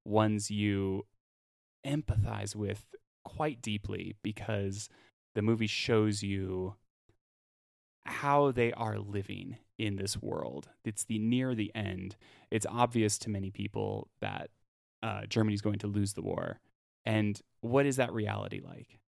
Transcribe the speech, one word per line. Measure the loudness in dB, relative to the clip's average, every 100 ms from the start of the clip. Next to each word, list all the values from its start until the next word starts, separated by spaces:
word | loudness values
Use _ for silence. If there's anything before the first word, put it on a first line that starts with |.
| 0
ones | 4 4 2 0
you | 0 2 2 2 -2 -6 _ _ _ _ _ _ _ -4
empathize | -2 0 2 2 0 -4 -4
with | -4 -4 -8 -20 _ _ -12
quite | -4 -2 -2
deeply | -4 -4 -2 -6 -6 -6
because | -6 -6 -2 -2 -2 -4 -10 -16 _ _ _
the | 0
movie | 2 4 2
shows | 0 2 4 4 2
you | 0 -2 -2 -2 -4 -8 _ _ _ _ _ _ _ _ _ _ _ _ -10
how | -2 4 6 6
they | 4 2
are | 2 -2 -2
living | -4 -6 -6 -8 -10 -12 _ -6
in | -2 -2
this | -2 -4
world. | -4 -4 -4 -8 -12 _ -6
It's | -4
the, | -2 0
near | 4 4 2 0
the | -2 -2
end. | -4 -4 -8 -12 -20 -20 -4
It's | -2 0
obvious | 2 4 4 2 2
to | -2
many | -4 -4
people | -6 -6 -2 -2 -2 -8 -8
that, | -6 -6 -10 _ _ _ _ -8
uh, | -6 -6 -2
Germany's | 2 2 2
going | 0 -2
to | 0
lose | 0 0
the | -2
war. | -4 -2 -4 -8 _ _ _ _ -2
And | 2 2 -2 -8 _
what | 2 4 4
is | 4
that | 0
reality | 0 -2 -2 -4 -8
like? | -10 -16 -20 -20